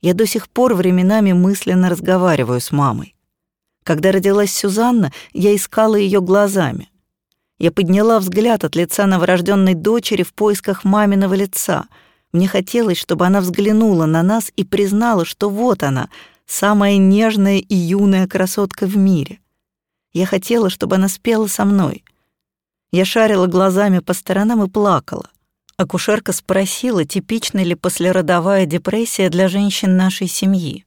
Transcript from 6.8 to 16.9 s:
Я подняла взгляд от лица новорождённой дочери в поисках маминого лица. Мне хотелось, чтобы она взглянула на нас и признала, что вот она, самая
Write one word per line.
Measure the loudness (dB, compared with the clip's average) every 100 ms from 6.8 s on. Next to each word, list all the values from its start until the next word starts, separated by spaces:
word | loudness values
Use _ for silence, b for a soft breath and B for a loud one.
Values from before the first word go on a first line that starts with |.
| -12 _ _ _ _ _ _ _
Я | -2
подняла | 0 0 2 4 2
взгляд | 0 0 0 0 -2
от | -2
лица | -4 0 0
новорождённой | 2 2 0 2 2 2
дочери | 2 0 0 -2 -4
в | -4
поисках | -2 -2 0 -4 -4
маминого | 0 2 2 2 0
лица. | 0 -2 -6 -4 -4 -6 b b b b
Мне | -2 0
хотелось, | -2 -2 -2 0 -2
чтобы | -4 -2 2
она | 2
взглянула | 0 -2 0 2 2 2 2
на | 2
нас | 0 0 -4 -6
и | -4
признала, | -2 -2 0 0 0
что | -2 -4 -4
вот | -2 -2 -2
она, | -2 -4 -6 B B B B
самая | -4 0 2 2